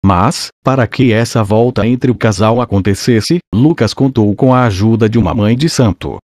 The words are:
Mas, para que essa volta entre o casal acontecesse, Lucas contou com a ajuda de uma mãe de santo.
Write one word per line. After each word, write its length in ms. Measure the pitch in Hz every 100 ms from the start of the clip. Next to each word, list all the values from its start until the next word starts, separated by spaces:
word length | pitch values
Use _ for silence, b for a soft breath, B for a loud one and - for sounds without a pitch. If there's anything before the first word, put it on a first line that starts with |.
Mas, 440 | 196 202 208 - - _
para 220 | - 131 113
que 260 | - 131
essa 300 | 107 117 120
volta 440 | 101 107 120 113 107
entre 240 | 123 131
o 40 |
casal 460 | 104 113 98 110 117
acontecesse, 760 | 120 98 95 98 - 113 - 175 _
Lucas 400 | 101 147 165 123
contou 420 | - 135 127 104
com 200 | 98 131
a 100 | 127
ajuda 440 | 123 92 110 113 110
de 100 | 113
uma 160 | 98
mãe 220 | 101 104 123
de 120 | 160
santo. 480 | - 117 - 69 52